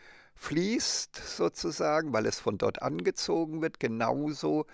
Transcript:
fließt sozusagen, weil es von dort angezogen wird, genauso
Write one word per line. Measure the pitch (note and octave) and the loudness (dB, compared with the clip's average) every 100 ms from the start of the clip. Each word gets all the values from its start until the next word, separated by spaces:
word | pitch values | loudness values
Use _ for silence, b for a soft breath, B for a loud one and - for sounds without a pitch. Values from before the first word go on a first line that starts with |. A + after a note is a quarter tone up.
| B B B | B B B
fließt | - - D3 F#3 A3+ - - - - | -14 -2 0 2 0 0 -2 -4 -10
sozusagen, | - - E3+ - E3+ D3+ D3 D3+ D#3+ | -12 0 0 0 -6 0 2 2 2
weil | A2 A2 | 2 2
es | - | 0
von | - G#2 | -2 2
dort | G#2+ - | 0 0
angezogen | C3 D#3 F3+ - - E3+ D#3+ D#3 | -4 0 -2 -2 0 0 0 -2
wird, | D#3+ - | -4 -2
genauso | B2 A2+ A#2 B2+ D3+ C#3+ D#3 D3+ D3+ | -2 0 2 2 0 -2 0 0 0